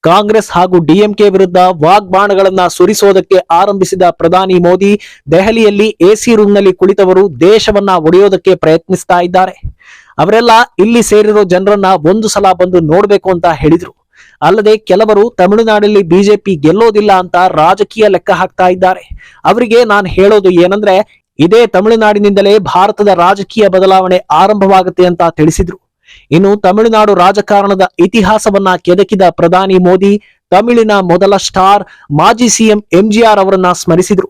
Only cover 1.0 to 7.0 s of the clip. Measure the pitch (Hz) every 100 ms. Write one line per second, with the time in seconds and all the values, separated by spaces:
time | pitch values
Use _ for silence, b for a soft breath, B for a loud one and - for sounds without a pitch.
1 | 214 208 208 190 185 180 180 175 151 202
2 | 190 185 202 190 196 190 175 - 180 214
3 | 202 190 185 185 - 170 202 202 180 190
4 | 175 - 165 180 190 185 175 180 196 208
5 | B B - 160 190 226 214 202 214 -
6 | 175 214 - 220 208 202 196 180 180 202